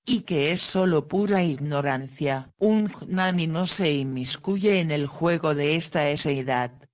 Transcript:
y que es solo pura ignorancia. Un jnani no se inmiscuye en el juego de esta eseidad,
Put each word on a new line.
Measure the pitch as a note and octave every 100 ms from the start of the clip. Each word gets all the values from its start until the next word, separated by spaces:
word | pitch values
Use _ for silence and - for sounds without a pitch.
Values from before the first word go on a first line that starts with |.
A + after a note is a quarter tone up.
| -
y | B3
que | - E3 C#3+
es | F3+
solo | - F#3+ F#3 D#3+ D3+
pura | F#3+ G3+ G3
ignorancia. | F3 C3+ C#3+ C#3+ C#3+ C3 C3+ - C#3+ C3+ C3 _
Un | G#3 G#3+ G#3
jnani | - - F#3 F#3 F3+ D#3+
no | D#3+ F3+
se | - F3
inmiscuye | C#3+ C3+ C3 B2+ - - G3 G#3 F#3+
en | E3
el | D3 C#3+
juego | - E3 E3+ D#3+
de | D3 C#3+ E3
esta | E3 E3+ D3
eseidad, | C#3+ D#3+ C#3 B2+ B2 B2 B2 -